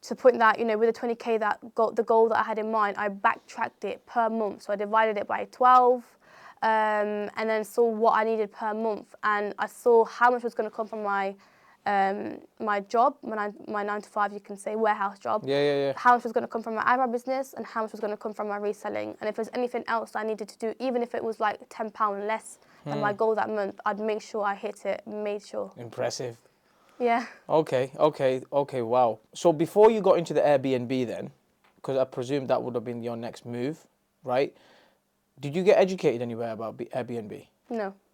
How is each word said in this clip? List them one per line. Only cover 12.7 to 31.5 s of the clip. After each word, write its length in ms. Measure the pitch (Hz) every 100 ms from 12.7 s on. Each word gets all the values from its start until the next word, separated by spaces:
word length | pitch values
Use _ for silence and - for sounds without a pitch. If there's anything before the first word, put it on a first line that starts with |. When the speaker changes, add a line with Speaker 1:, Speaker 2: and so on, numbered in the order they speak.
| 208
Speaker 1:
job, 360 | 196 240 254 285
my 120 | - 220
nine, 200 | 208 202 -
my 140 | 208
nine-to-five, 480 | 202 208 208 - 202
you 60 | 202
can 160 | - 202
say, 180 | 202 214
warehouse 420 | 226 214 196 196
job. 240 | 120 214 131
Speaker 2:
Yeah, 100 | 139
yeah, 140 | 147 143 139
yeah. 60 | 135
Speaker 1:
How 180 | 247
much 100 | 240
was 80 | 233
gonna 160 | 226 226
come 140 | 226
from 140 | 226 220
my 80 | -
eyebrow 220 | 247 262
business 460 | 240 240 262 269
and 120 | - 226
how 160 | 226
much 100 | 220
was 80 | 214
gonna 160 | 214 208
come 160 | 226 208
from 120 | 214
my 100 | 202
reselling. 600 | 208 208 208 214 214 214
And 80 | 214
if 60 | 214
there's 140 | 220
anything 300 | 240 247 240 -
else 280 | 226 220 220
I 80 |
needed 240 | 214 214 208
to 80 | -
do, 160 | 226 -
even 220 | 254 240
if 140 | 240 233
it 80 |
was, 160 | 226 214
like, 200 | 214 208 -
ten 200 | - 220
pound 380 | - 214 202 208
less 320 | 220 - - _ _ -
than 140 | 147
my 100 | 208
Speaker 2:
Hmm. 60 | 202
Speaker 1:
goal 180 | 220 214
that 140 | 220
month, 300 | 214 196 208 -
I'd 140 | 202
make 220 | 214 214
sure 220 | - 220
I 100 | 202 196
hit 300 | 208 202 196
it, 200 | 190 -
made 340 | 208 208 208
sure. 280 | - 214 - -
Speaker 2:
Impressive. 600 | 120 104 123 - 131 117 _ _ _ _ _ _
Speaker 1:
Yeah. 260 | 240 233 233 - -
Speaker 2:
Okay, 440 | 147 156 127 135 -
okay, 420 | 151 147 135 131 -
okay, 300 | 139 139 131
wow. 380 | 113 123 123 107 _
So 200 | - 180
before 380 | 156 160 202 214
you 100 | 226
got 160 | 190 175
into 160 | 165
the 80 | 147
Airbnb 640 | - 143 135 131 120 131 120
then, 260 | 90 95 - _